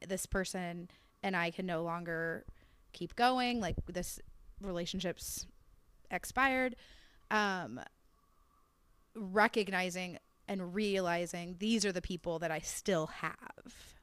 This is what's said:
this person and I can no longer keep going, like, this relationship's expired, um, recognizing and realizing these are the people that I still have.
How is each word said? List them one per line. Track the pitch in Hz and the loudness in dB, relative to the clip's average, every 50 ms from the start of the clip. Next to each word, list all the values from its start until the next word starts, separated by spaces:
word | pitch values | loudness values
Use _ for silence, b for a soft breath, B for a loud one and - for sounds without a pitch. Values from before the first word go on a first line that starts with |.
| - 175 | -6 -4
this | 190 185 - | -4 -4 -2
person | - - 196 185 - - 185 180 175 170 175 175 - b b b b b - | 0 0 0 0 0 -2 -4 -4 -4 -6 -8 -10 -12 b b b b b -4
and | - 196 190 | -2 0 2
I | 170 170 170 | 2 0 0
can | 170 - 185 | 0 -2 -2
no | 185 170 160 | 0 0 0
longer | 170 170 170 175 175 170 165 160 165 165 165 - - - b b b b b b b - - | 0 -2 -2 -4 -4 -4 -2 -2 -2 -2 -4 -6 -8 -14 b b b b b b b -18 -8
keep | - 175 165 - | -8 -8 -6 2
going, | - 240 254 254 254 247 247 240 233 | 4 4 4 6 4 2 2 2 0
like, | 196 165 - - - | 0 0 -2 -2 -4
this | - 175 180 170 - - - - - - - - - - - | -6 -4 -6 -4 -6 -8 -12 -14 -18 -18 -20 -20 -18 -14 -8
relationship's | 196 190 175 170 175 165 - 202 185 175 - - - - - - 180 - - - - - - - _ - - - - - | -6 -4 -2 -2 -2 -2 -4 -2 -2 -2 -4 -4 -6 -8 -6 -8 -8 -10 -14 -20 -20 -20 -20 -20 _ -20 -20 -20 -12 -8
expired, | 190 180 - - - 247 269 269 262 262 254 254 240 b b b b b b b b b b - | -8 -6 -6 -2 2 2 4 4 4 2 2 0 -2 b b b b b b b b b b 0
um, | 214 214 208 202 190 180 160 107 120 123 - - _ _ _ - _ _ _ _ _ _ _ _ _ _ _ _ _ _ _ _ _ _ _ _ - | 2 2 4 2 0 -2 -4 -6 -8 -10 -12 -14 _ _ _ -20 _ _ _ _ _ _ _ _ _ _ _ _ _ _ _ _ _ _ _ _ -10
recognizing | 226 202 185 185 214 208 226 - 226 196 196 190 180 185 180 170 185 185 180 170 - _ _ _ _ - - | -8 -6 2 6 8 8 8 6 4 2 4 2 2 2 2 0 -2 -4 -4 -6 -12 _ _ _ _ -6 -4
and | 202 190 180 175 175 | -2 -2 -2 -2 0
realizing | 214 214 202 196 190 180 170 170 170 175 170 - 175 170 175 180 170 | 2 4 4 4 4 4 2 2 2 0 -2 -4 -8 -8 -8 -6 -2
these | 208 220 226 220 208 | 2 4 4 6 4
are | 202 | 4
the | 175 180 | 2 0
people | - - 185 170 - 170 165 160 | -2 -4 -6 -4 -2 -2 -2 0
that | 170 160 | 0 0
I | 156 156 | 0 -2
still | - - - - - 208 190 160 156 - | -2 -4 -6 -4 0 2 2 2 2 0
have. | - - - 156 - - - - - - - 247 - - - - - - | -4 -6 -6 -6 -6 -8 -14 -16 -16 -16 -18 -20 -20 -18 -20 -20 -20 -20